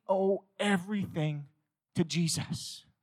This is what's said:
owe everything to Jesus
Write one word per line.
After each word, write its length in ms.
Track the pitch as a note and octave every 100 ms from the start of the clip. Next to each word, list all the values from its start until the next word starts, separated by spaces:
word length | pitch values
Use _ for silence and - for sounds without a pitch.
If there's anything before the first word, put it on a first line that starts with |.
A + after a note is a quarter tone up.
| -
owe 360 | F#3+ G3 G3 - -
everything 840 | G3+ G3 F#3 G#3 - E3 D3+ D3 C#3+ _ _ _ _ -
to 80 |
Jesus 800 | E3 D3+ E3+ D#3 - - - - - _